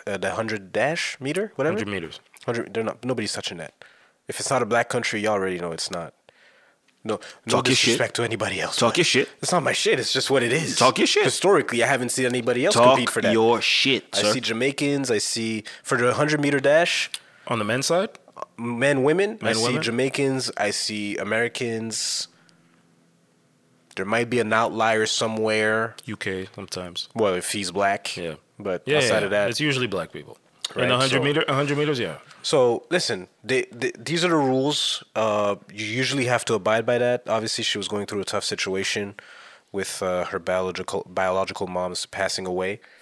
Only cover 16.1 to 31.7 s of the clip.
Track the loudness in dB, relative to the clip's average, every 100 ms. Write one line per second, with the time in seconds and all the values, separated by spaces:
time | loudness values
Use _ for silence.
16.1 | 2 2 2 2 4 6 6 6 0 -4
17.1 | -8 -16 -16 -4 -2 0 0 2 0 0
18.1 | -6 -20 -14 -14 -8 -6 0 2 4 4
19.1 | 4 2 -2 -2 0 2 0 0 0 0
20.1 | 0 0 0 -4 -2 -2 -2 -4 -4 -4
21.1 | -4 -2 0 0 -2 -4 -4 -6 -4 -4
22.1 | -4 -8 _ _ _ _ _ _ _ _
23.1 | _ _ _ _ _ _ _ _ -8 -2
24.1 | -2 0 0 2 2 2 2 2 2 0
25.1 | 0 -2 0 0 2 2 0 -2 -8 -12
26.1 | -8 -6 -6 -8 -12 -12 -10 -10 -10 -8
27.1 | 0 2 2 -2 -4 -4 0 0 0 -4
28.1 | -8 -8 -10 _ -10 -4 -4 0 2 2
29.1 | 2 2 0 0 0 0 0 -2 -4 -6
30.1 | -10 -16 -20 _ _ -10 -2 0 2 2
31.1 | 2 2 0 0 0 0